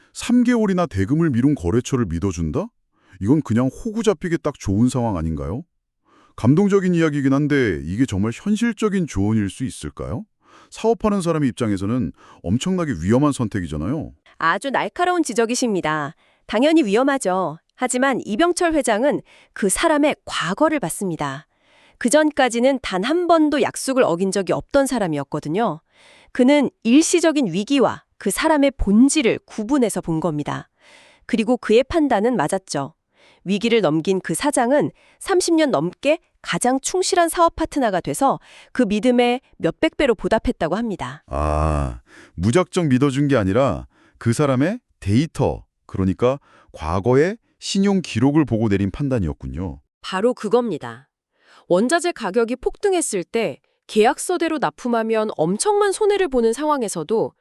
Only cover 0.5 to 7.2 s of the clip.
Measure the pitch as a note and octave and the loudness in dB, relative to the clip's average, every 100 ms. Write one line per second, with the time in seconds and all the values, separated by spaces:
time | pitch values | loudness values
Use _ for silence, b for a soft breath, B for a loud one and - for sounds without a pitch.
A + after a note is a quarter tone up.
0.5 | A#3+ G#3+ F#3 E3+ F#2+ G2 D3+ E3+ A#2 C3+ | 2 2 0 -2 -2 0 2 2 2 2
1.5 | C#3 F2 A2 - C3 A2 E2 G2 E2+ E2 | 2 0 0 0 -2 -2 -2 -4 -2 -4
2.5 | D2+ A3 _ _ b b b G2 D#3 - | -4 -6 _ _ b b b 0 0 2
3.5 | A2 C3 - A#3 G#3+ A3 F#3 F#3 E3 D3+ | 0 0 -4 -8 -4 0 0 -2 -4 -4
4.5 | C#3 - G2 B2 B2+ A#2 F#2 D#2+ D#2 C#2+ | -6 -4 0 0 0 -4 -4 -4 -6 -6
5.5 | G#2+ F3 _ _ _ b b b - - | -8 -12 _ _ _ b b b -2 2
6.5 | D#3 G3+ G3 F#3 F3 D#3+ D3 | 4 4 2 2 2 2 2